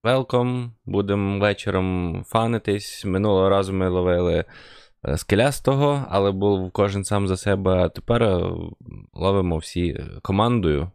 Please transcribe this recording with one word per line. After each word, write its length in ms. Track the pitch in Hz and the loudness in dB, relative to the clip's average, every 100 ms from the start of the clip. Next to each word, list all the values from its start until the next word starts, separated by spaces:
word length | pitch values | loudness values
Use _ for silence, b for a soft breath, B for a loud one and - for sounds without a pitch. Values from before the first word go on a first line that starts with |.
welcome, 640 | 117 131 127 123 123 123 120 117 | 2 0 0 0 0 -2 -8 -12
будемо 560 | - 95 101 101 98 101 | -4 -2 0 0 0 2
вечором 840 | 104 101 - 95 92 90 87 85 95 | 0 0 -2 0 0 -2 -2 -6 -2
фанитись. 800 | 113 113 113 - 101 - - | 0 0 -2 -2 -4 -4 -8
Минулого 440 | 101 95 104 98 95 | -2 0 2 4 4
разу 240 | 98 95 | 2 0
ми 160 | 95 92 | 0 0
ловили, 560 | 90 90 87 90 82 82 B B B B _ - | 0 2 2 2 0 -2 B B B B _ -4
е, 80 | 71 | -4
скелястого, 920 | - 98 135 135 - 139 143 143 135 | 0 2 2 0 0 2 2 0 -2
але 240 | 98 98 | 0 0
був 380 | 95 101 98 92 | 2 2 2 -2
кожен 340 | - 101 101 | 0 0 0
сам 240 | 95 104 98 | -2 0 0
за 80 | 92 | -2
себе, 480 | - 98 92 92 | 0 0 2 2
а 40 | 87 | 0
тепер, 340 | - - 117 | -2 -2 2
е, 280 | 117 90 90 85 85 - - - - | 2 2 -2 -6 -10 -14 -18 -18 -18
ловимо 440 | - 92 98 90 80 | -4 0 2 2 -2
всі, 320 | - 90 87 | -4 -2 -2
е, 180 | - - - | -4 -10 -12
командою. 680 | - 98 117 120 85 73 87 | -2 2 2 2 2 0 -2